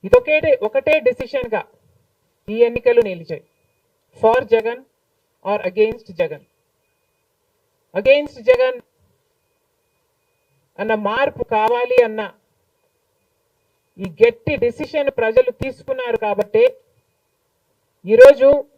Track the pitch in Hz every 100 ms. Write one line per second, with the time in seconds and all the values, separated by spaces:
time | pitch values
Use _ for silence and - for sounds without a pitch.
0 | 285 494 494 622 622 523 427 539 605 440
1 | 240 - 523 285 480 214 - _ _ _
2 | _ _ _ _ - 220 233 240 247 240
3 | 208 180 160 156 _ _ _ _ _ _
4 | _ - 220 247 208 226 220 247 _ _
5 | _ _ _ _ 190 208 185 185 220 226
6 | - 175 165 147 _ _ _ _ _ _
7 | _ _ _ _ _ _ _ _ _ 180
8 | 226 285 294 254 226 247 254 494 _ _
9 | _ _ _ _ _ _ _ _ _ _
10 | _ _ _ _ _ _ _ - 214 214
11 | 202 233 277 - 240 214 220 240 247 247
12 | 226 214 202 _ _ _ _ _ _ _
13 | _ _ _ _ _ _ _ _ _ -
14 | 185 160 233 233 - 285 240 233 302 311
15 | 277 254 226 226 254 - 269 254 - 262
16 | 494 320 214 202 202 220 523 - _ _
17 | _ _ _ _ _ _ _ _ _ _
18 | 180 226 269 277 269 285 -